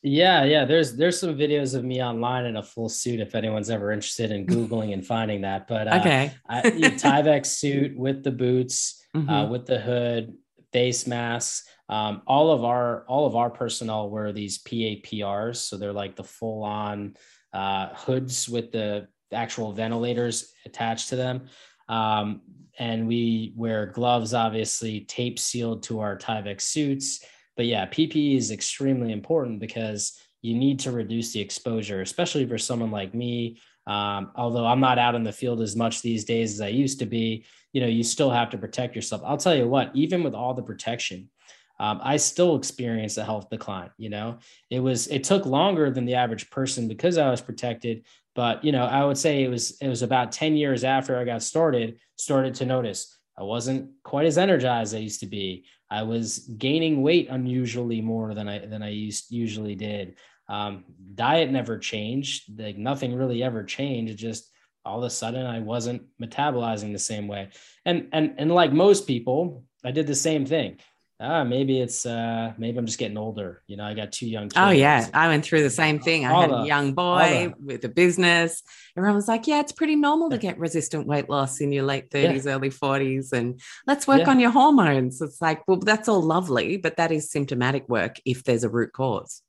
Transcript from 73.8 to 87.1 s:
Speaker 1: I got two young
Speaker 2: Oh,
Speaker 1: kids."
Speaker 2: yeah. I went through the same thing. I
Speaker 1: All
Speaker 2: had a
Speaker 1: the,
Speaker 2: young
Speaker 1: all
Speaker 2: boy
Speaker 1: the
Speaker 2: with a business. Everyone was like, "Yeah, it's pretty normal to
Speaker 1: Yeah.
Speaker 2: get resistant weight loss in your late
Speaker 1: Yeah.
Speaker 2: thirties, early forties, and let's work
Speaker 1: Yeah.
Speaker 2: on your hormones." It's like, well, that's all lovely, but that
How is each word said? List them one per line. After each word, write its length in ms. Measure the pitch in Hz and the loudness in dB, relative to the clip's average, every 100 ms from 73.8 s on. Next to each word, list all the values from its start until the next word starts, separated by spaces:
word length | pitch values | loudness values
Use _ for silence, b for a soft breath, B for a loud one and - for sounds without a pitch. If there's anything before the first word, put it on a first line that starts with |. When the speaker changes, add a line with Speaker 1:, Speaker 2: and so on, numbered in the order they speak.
| 104 | -8
Speaker 1:
I 80 | |
got 180 | 107 104 | -8 -8
two 160 | - 117 | -8 -6
young 240 | 113 104 175 | -6 0 4
Speaker 2:
Oh, 140 | 196 | 8
Speaker 1:
kids." 100 | 165 | 8
Speaker 2:
yeah. 280 | 143 139 117 | 8 6 4
I 160 | 147 165 | 2 4
went 160 | 151 156 | 4 4
through 180 | 160 | 2
the 60 | 143 | 4
same 300 | 135 156 147 | 2 2 2
thing. 260 | 165 165 131 | 2 0 4
I 80 | |
Speaker 1:
All 80 | 165 | 6
Speaker 2:
had 100 | 165 | 6
a 60 | 127 | 4
Speaker 1:
the, 60 | |
Speaker 2:
young 240 | 147 143 139 135 | 2 2 2 0
Speaker 1:
all 200 | 180 180 | 2 6
Speaker 2:
boy 360 | 175 175 175 - | 6 4 0 -6
Speaker 1:
the 80 | 139 | -10
Speaker 2:
with 200 | 120 123 | -6 -2
a 40 | |
business. 720 | 175 180 175 180 170 170 - - B B - | 4 4 6 6 6 4 -2 -14 B B 0
Everyone 180 | 196 202 | 2 2
was 140 | 202 | 2
like, 180 | 226 226 | 0 2
"Yeah, 140 | 294 | 0
it's 100 | 294 | 0
pretty 240 | - 311 302 | -2 2 4
normal 340 | 285 311 330 | 4 4 2
to 60 | 247 | 0
Speaker 1:
Yeah. 60 | |
Speaker 2:
get 180 | 190 - | -2 -2
resistant 480 | 165 165 143 156 - | -2 -2 -2 -4 0
weight 220 | 147 139 | 0 2
loss 320 | 143 135 131 | 0 0 -2
in 100 | 143 | -2
your 120 | 139 | 0
late 240 | 135 139 135 | 0 -2 -2
Speaker 1:
Yeah. 140 | 139 156 | 2 4
Speaker 2:
thirties, 180 | 135 139 | 2 0
early 240 | 135 135 | 0 -2
forties, 640 | 135 139 139 135 131 131 | -2 0 2 2 -2 -2
and 300 | 123 120 127 B B - | -2 -2 -4 B B -2
let's 180 | 285 - | 0 6
work 140 | 269 | 6
Speaker 1:
Yeah. 100 | - | 8
Speaker 2:
on 120 | 262 | 6
your 100 | 240 | 6
hormones." 680 | 254 285 277 170 135 127 127 | 8 8 8 8 4 2 -2
It's 200 | 151 - | -8 0
like, 240 | 165 156 - | 0 0 2
well, 80 | 185 | 2
that's 300 | 196 214 220 | 4 2 4
all 120 | 202 | 4
lovely, 540 | 160 165 180 123 95 190 | 4 2 4 2 2 0
but 220 | 165 165 | -2 0
that 160 | 165 | 0